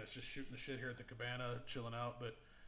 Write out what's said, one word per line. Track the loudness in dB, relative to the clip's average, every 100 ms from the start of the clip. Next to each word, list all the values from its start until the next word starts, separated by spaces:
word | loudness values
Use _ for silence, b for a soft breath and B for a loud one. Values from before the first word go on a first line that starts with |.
it's | 0
just | -2 -2
shooting | 0 0
the | -2
shit | 0 0
here | 0
at | -2
the |
cabana, | -4 -2 0 2 4 2 2
chilling | 0 2
out. | 2 2 2
But | -2 -2 B B